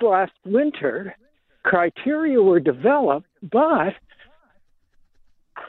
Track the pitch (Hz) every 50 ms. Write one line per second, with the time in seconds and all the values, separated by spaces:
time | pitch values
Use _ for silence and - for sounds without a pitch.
0 | 233 220 185 190 190 180 - _ _ 190 202 254 302 302 - - 139 131 113 170
1 | 196 185 - - _ _ _ _ _ _ _ _ - - 196 175 175 170 - -
2 | - 262 302 311 320 302 262 233 196 190 175 175 - 156 127 127 156 240 285 294
3 | 247 147 139 156 - _ _ _ 208 156 - 240 311 320 311 170 156 196 - -
4 | _ _ _ _ - _ _ _ _ _ _ _ _ _ _ _ _ _ _ _
5 | _ _ _ _ _ _ _ _ _ _ _ - -